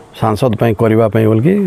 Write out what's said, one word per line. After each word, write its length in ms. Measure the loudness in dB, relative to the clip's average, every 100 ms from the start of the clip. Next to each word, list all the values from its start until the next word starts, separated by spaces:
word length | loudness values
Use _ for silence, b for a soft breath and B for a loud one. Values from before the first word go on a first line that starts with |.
| B -6
ସାଂସଦ 360 | -4 -2 -2 0
ପାଇଁ 180 | -2 0
କରିବା 260 | 0 2 2
ପାଇଁ 140 | 2 0
ବୋଲିକି 260 | 2 0 0